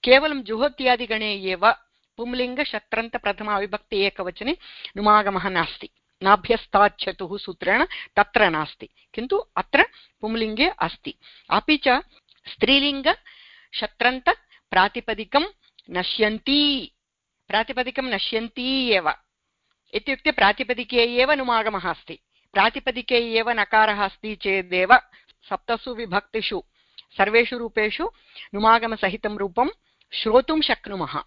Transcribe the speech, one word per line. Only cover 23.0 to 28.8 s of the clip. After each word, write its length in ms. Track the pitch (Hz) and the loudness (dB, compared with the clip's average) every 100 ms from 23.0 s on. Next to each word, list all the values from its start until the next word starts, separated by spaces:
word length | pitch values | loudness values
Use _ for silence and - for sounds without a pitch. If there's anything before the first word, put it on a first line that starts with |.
| 240 | -2
एव 360 | 240 233 226 226 | 0 0 -2 0
नकारः 540 | 226 202 220 214 202 | -2 2 4 4 2
अस्ति 300 | 196 - 214 | -2 -4 -12
चेदेव 540 | 208 202 196 180 180 185 240 - _ _ _ _ | -8 -2 -2 -2 -2 6 4 4 _ _ _ _
सप्तसु 440 | 190 - 233 - | -12 -6 -8 -6
विभक्तिषु 680 | 233 226 185 - 220 208 196 - _ _ - _ - | -10 -4 -4 -4 -8 -6 -8 -12 _ _ -20 _ -2
सर्वेषु 400 | 196 226 233 - | 2 4 2 -4
रूपेषु 520 | 233 226 214 - 381 _ _ - - | -6 -2 -2 -2 -6 _ _ -20 -10
नुमागमसहितं 840 | 202 220 226 | 0 4 4